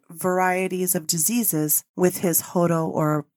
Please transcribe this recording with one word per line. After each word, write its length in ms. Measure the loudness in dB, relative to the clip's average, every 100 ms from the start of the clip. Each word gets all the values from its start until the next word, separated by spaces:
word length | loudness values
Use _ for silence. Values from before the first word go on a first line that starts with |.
| _
varieties 840 | -8 -2 0 0 0 -2 -2 0 -2
of 120 | -2
diseases 760 | -2 0 0 0 0 0 0 -4 2
with 220 | 2 2
his 220 | 0 0
Hodo 460 | -2 0 2 2 0
or 380 | 0 0 0 -4